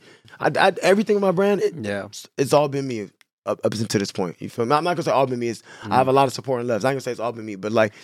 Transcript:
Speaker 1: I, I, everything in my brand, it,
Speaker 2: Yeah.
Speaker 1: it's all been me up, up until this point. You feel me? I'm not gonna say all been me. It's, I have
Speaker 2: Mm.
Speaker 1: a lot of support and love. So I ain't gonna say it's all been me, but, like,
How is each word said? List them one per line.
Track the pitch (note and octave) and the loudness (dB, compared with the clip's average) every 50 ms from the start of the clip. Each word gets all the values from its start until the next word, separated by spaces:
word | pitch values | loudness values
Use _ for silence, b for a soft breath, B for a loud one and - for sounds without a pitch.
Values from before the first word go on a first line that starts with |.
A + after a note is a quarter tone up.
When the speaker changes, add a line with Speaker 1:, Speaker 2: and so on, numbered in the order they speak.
| B B B B B B B B | B B B B B B B B
Speaker 1:
I, | - - D3 | -2 -2 2
I, | - E3+ G3 F#3 - - | 4 4 4 2 2 2
everything | F3 G3 G#3 G#3+ - G#3 | 4 4 4 4 2 0
in | G3+ G3 | 2 2
my | F#3+ F3+ | 2 2
brand, | E3 G3 G3+ G#3 F#3 D3 | 2 2 2 2 2 0
it, | C#3 - D#3 G#2+ | -2 -2 -4 -6
Speaker 2:
Yeah. | G2+ G2+ G2+ F#2+ G#2 - - - - _ - | -4 -4 -4 -6 -10 -14 -16 -18 -14 _ -2
Speaker 1:
it's | C#3+ C3 D#3 | 0 4 4
all | C#3+ D3+ C#3+ | 4 4 4
been | C3+ C#3 C#3 | 0 -4 -4
me | C3+ B2 G#2+ G2+ - - _ - _ _ _ _ | -4 -6 -6 -8 -10 -12 _ -20 _ _ _ _
up, | G#2+ G#2+ - - | -6 -4 0 0
up | A2 G#2 | -2 0
until | G#2 A2+ G2 - G#2+ | 0 -2 0 0 0
this | G2+ - - | -2 -2 -2
point. | - F#2+ G2 G2 - | -4 -4 -4 -6 -8
You | G#2 G2+ | -12 -10
feel | - - A#2 | -6 -4 -2
me? | A#2 D3 | 0 0
I'm | D3+ D#3+ | 0 0
not | F3 F3 | 0 -2
gonna | E3+ D3+ | -2 -2
say | C#3+ | 0
all | A#2 B2+ C3+ | 2 2 2
been | B2+ B2+ A#2+ | 0 -2 -4
me. | A#2+ A#2 | -4 -6
It's, | A2 - B B B B B | -6 -8 B B B B B
I | G#2 G2+ | 0 0
have | A2 B2 | 2 2
Speaker 2:
Mm. | C3 | 4
Speaker 1:
a | C3 | 4
lot | C#3 C#3 B2+ | 4 4 2
of | - | 0
support | - A2 C#3+ C3 A#2+ | -4 -6 -4 -4 -4
and | A#2+ B2 | -2 -2
love. | A#2 G#2 F#2+ | -2 0 0
So | C3 | 0
I | C#3 | -2
ain't | |
gonna | C3+ B2 | -2 -4
say | B2+ | -6
it's | A#2+ A2 | -8 -6
all | A2 A#2+ A#2 | -6 -6 -6
been | A2+ A2 | -8 -10
me, | A2 G#2 | -10 -10
but, | F#2+ G2 G#2+ A2 | -8 -6 -2 2
like, | A#2 A2 G#2 B B | 2 2 2 B B